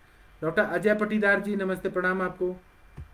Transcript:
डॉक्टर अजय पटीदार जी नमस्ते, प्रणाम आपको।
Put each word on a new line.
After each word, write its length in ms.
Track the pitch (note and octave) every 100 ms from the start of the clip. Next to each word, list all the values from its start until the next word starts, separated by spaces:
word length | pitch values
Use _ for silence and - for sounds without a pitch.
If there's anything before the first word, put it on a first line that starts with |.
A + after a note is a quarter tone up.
| - - - -
डॉक्टर 220 | D#3 E3
अजय 320 | G#3 F3 G#3 G#3+
पटीदार 440 | G#3+ G#3+ G3+ G3
जी 160 | G3+ G3
नमस्ते, 340 | F#3+ F#3 F#3+
प्रणाम 320 | F#3 F3+ F#3+
आपको। 340 | F3+ F3+ F3+ F#3 - - - - -